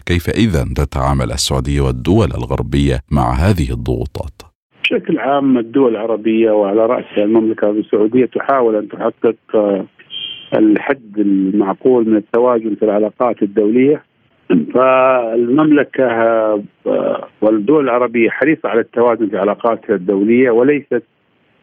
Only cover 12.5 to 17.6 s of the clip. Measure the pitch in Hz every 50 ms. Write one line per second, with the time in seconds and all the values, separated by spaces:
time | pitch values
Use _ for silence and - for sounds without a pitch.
12.5 | 120 117 110 110 101 101 110 107 101 104 107 107 - - 127 120 113 - 110 101
13.5 | 101 110 104 104 113 127 131 139 156 156 - _ _ _ _ _ _ _ _ -
14.5 | - 269 - - - 123 131 131 131 131 127 131 131 123 120 113 113 120 120 120
15.5 | 131 147 156 156 147 147 131 - - - 131 123 117 113 113 113 113 113 110 107
16.5 | 107 104 104 - _ _ - 110 107 98 95 98 101 - - - _ - - 107
17.5 | 113 110